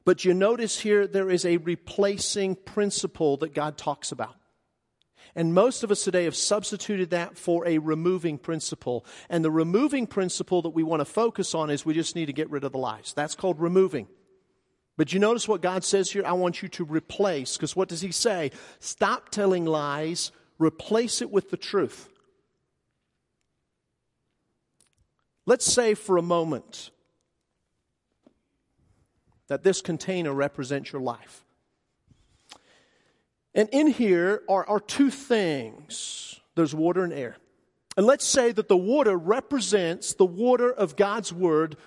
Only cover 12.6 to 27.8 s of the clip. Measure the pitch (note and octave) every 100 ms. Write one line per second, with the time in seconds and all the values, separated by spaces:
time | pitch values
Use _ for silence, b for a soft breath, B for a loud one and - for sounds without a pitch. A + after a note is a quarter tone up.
12.6 | C3+ C3 B2+ G#2+ - - D3+ - F#3+ D#3
13.6 | E3+ F#3 F#3 D3 G2+ _ _ _ _ _
14.6 | _ _ _ - D3 F#3+ G#3 A#3 - G3
15.6 | F3+ F#3 - G3 F3+ G3+ F#3 F3+ F3+ -
16.6 | F#3+ - D#3+ D#3 - - G3+ D3+ B2+ -
17.6 | D#3 F#3 F#3+ E3 F#3+ - A#3 F#3 C#3+ -
18.6 | B B - - G3+ A#3+ - G#3 G3 F#3
19.6 | E3 D#3 D3 C#3+ D#3+ E3+ - b b b
20.6 | D#3+ D#3 - A3 A#3+ - B3 G3 - E3+
21.6 | - G3+ C3 - - _ _ _ _ _
22.6 | _ _ _ _ _ _ _ _ _ _
23.6 | _ _ _ _ _ _ _ _ _ _
24.6 | _ _ _ _ _ _ _ _ - B3
25.6 | - - A3+ G#3+ - F3+ E3+ E3+ D#3+ C3
26.6 | - - - _ _ _ _ _ _ _
27.6 | _ _